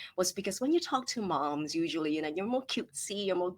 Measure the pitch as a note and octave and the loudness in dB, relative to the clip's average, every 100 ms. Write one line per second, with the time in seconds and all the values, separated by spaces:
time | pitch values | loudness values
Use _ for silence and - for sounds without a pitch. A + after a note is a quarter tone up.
0 | - - F#3 - G3 F#3+ C4 E4+ - C4 | -8 0 0 0 -4 -2 2 2 2 0
1 | B3+ - G3+ D3+ D3 D3 D3+ D#3+ E3 D#3+ | -2 -2 0 2 2 0 0 0 0 0
2 | D#3 D#3 D#3 D#3 G3+ B3+ C4 - B3 - | 0 0 0 -2 0 -2 -2 -4 -4 -6
3 | - G3+ G3 F3+ F3+ | -6 -2 0 2 0